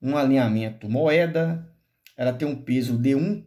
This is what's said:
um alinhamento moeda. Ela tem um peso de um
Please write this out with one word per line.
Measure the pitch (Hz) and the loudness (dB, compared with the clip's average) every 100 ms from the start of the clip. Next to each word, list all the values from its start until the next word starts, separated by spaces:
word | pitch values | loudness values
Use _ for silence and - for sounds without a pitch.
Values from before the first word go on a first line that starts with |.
um | 131 147 | -2 0
alinhamento | 135 135 117 107 110 110 104 | 4 4 2 0 -4 -8 -4
moeda. | 123 156 160 170 160 165 165 - _ _ _ - - | 0 4 4 2 0 -2 -4 -10 _ _ _ -20 -4
Ela | 127 | -2
tem | 120 147 | -2 -6
um | 135 | -6
peso | - 123 120 117 | -2 -2 0 0
de | 131 | 0
um | 139 185 208 | 0 0 -4